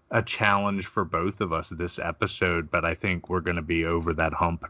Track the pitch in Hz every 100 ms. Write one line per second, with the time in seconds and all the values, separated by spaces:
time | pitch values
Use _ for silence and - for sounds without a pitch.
0 | - 113 - - 107 101 101 98 92 -
1 | 87 85 92 - 95 80 78 80 87 -
2 | 85 85 104 - 92 85 78 87 82 82
3 | 101 90 - 90 82 85 78 82 82 85
4 | 82 80 80 - 85 85 -